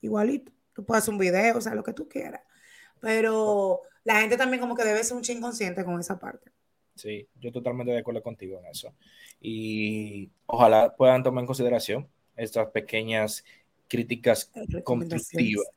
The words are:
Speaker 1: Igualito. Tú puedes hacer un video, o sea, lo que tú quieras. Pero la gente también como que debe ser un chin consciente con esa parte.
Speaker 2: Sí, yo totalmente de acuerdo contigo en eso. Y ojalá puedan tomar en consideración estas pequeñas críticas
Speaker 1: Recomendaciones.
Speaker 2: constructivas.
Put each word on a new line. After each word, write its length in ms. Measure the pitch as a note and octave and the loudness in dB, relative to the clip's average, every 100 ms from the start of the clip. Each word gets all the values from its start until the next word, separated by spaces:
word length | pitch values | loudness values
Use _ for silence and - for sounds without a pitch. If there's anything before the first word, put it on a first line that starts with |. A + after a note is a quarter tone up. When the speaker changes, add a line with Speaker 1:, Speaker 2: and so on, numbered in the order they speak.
Speaker 1:
Igualito. 520 | A3 G#3 A3 C#4 - _ _ | -2 0 0 -2 -6 _ _
Tú 120 | - | -16
puedes 180 | G3+ A3+ | 0 0
hacer 100 | A3+ | 0
un 60 | G#3 | 0
video, 380 | F#3 F#3 A3+ A#3 | 2 4 2 2
o 40 | |
sea, 140 | A3+ | -2
lo 80 | G#3+ | -6
que 80 | G#3 | -6
tú 160 | - D4+ | -10 -10
quieras. 320 | - - - _ _ _ - - _ | -10 -10 -14 _ _ _ -20 -20 _
Pero 840 | A3 A3 A3+ A3 G#3+ G#3 G3 F3+ - _ | -2 2 2 2 2 2 2 0 -2 _
la 180 | - G#3+ | 2 2
gente 160 | A3 A#3+ | 4 2
también 240 | C4 B3+ | 2 0
como 140 | B3 | -2
que 100 | A#3 | 0
debe 180 | A3 G#3+ | 2 2
ser 120 | A3+ B3 | 0 -4
un 60 | |
chin 180 | A#3+ A#3+ | -6 -6
consciente 440 | A#3+ A#3 G3 F3+ | -6 -4 -4 -4
con 160 | F3+ F3 | -4 -6
esa 180 | F3 F#3 | -6 -8
parte. 320 | - - _ _ _ _ _ - | -10 -14 _ _ _ _ _ -16
Speaker 2:
Sí, 320 | G#2+ G#2 G#2 _ | -12 -12 -12 _
yo 120 | A#2+ | -10
totalmente 400 | B2 A#2+ B2 B2 | -6 -6 -4 -2
de 60 | A#2+ | -2
acuerdo 240 | A2+ A#2 | -2 -8
contigo 360 | A#2 A2+ F#2 F#2 | -8 -12 -12 -14
en 80 | F2+ | -14
eso. 260 | D2+ - _ _ _ - - | -16 -16 _ _ _ -20 -14
Y 920 | A2 A2+ A2 G#2+ G#2+ G#2+ G#2 G2+ F#2+ _ - | -10 -8 -6 -2 -2 -4 -6 -10 -14 _ -4
ojalá 480 | A#2 A#2 A2 A#2 - | 6 8 10 6 6
puedan 260 | C3 B2+ | 6 6
tomar 200 | B2+ B2+ | 2 -2
en 40 | B2 | -4
consideración 640 | C3 B2 A#2 - A2+ C#3 _ _ - | -2 2 0 0 -6 -6 _ _ -10
estas 320 | A2+ A2+ G#2+ | -6 -2 -2
pequeñas 760 | A2 G#2 A2 A2+ A2 G#2+ - _ - _ _ _ | -4 -4 -4 -2 -2 -2 -6 _ -20 _ _ _
críticas 640 | A#2+ A#2 A#2+ B2 A2 - | -6 -4 -2 2 2 0
Speaker 1:
Recomendaciones. 300 | - G#2+ - | -12 -10 -8
Speaker 2:
constructivas. 800 | - A#2+ E3+ E3 - E3 A2+ G#2 G2 | -2 -2 -2 -6 -6 -2 0 0 -4